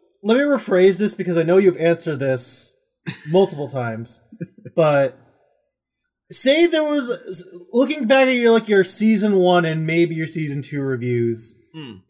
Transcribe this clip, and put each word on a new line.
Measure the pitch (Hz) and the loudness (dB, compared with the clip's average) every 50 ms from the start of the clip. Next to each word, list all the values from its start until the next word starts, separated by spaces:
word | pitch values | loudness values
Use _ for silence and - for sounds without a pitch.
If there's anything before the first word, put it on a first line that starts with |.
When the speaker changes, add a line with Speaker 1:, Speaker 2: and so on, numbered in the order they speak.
| _ _ _ _ | _ _ _ _
Speaker 1:
let | - 208 226 | -2 0 0
me | 269 | 0
rephrase | 285 294 277 220 - - 190 180 185 196 185 185 | 2 0 -2 -2 -2 0 2 4 4 4 4 2
this | 214 202 - | -2 -4 -4
because | - 175 180 170 170 | -4 -4 -2 0 0
I | 160 | 2
know | 165 180 | 2 4
you've | 190 202 185 175 - | 4 4 4 2 2
answered | 165 170 170 170 - 165 147 127 | 0 0 0 0 -2 -6 -6 -4
this | 139 135 131 123 - - - - - - - _ _ _ _ _ - - - - - 151 | -2 -2 -2 -2 -4 -4 -6 -6 -8 -10 -14 _ _ _ _ _ -14 -14 -14 -12 -6 -2
multiple | 165 190 196 190 156 147 147 120 | 2 2 2 0 -2 -8 -10 -8
times, | 135 131 120 117 113 113 117 - - - _ _ - - 170 - | -6 -6 -6 -6 -6 -10 -12 -12 -16 -18 _ _ -16 -16 -16 -16
<laughs> | _ _ - - - | _ _ -20 -6 0
but | 175 160 151 143 139 139 127 - _ _ _ _ _ _ _ _ _ _ _ _ _ _ _ _ _ _ _ _ _ _ - | 2 2 4 4 2 2 0 -4 _ _ _ _ _ _ _ _ _ _ _ _ _ _ _ _ _ _ _ _ _ _ -6
say | - - - 262 294 320 339 | -4 0 2 2 4 4 4
there | 339 330 311 302 | 2 2 0 0
was, | 294 294 294 247 240 226 - - 185 185 180 - - - - - - | 0 -2 -2 -4 -4 -8 -10 -10 -12 -10 -12 -12 -12 -18 -20 -12 -4
looking | - 240 277 - 302 302 240 | 0 0 0 0 0 -4 0
back | 214 269 269 262 | 2 4 4 4
at | 262 254 | 4 2
your, | 240 233 233 | 2 4 4
like, | 226 226 220 214 | 4 4 2 2
your | 208 196 180 | 2 2 2
season | - - - 214 220 220 190 214 208 196 | 2 0 0 2 2 2 2 2 2 2
one | 185 180 180 180 175 170 | 4 4 4 4 4 2
and | 160 156 160 160 | 0 -2 -4 -4
maybe | 160 165 170 170 170 165 | -2 0 2 2 0 0
your | 160 160 | -4 -6
season | 156 - 165 160 143 139 147 | -6 -6 -6 -6 -6 -6 -8
two | 135 - 147 139 | -8 -8 -8 -6
reviews, | 139 135 131 120 120 123 120 120 117 117 113 110 - - - _ _ _ - | -4 -4 -4 -4 -4 -2 -2 0 0 -2 -4 -6 -10 -14 -16 _ _ _ -18
Speaker 2:
Hmm. | 160 147 120 101 92 _ | -18 -16 -16 -18 -18 _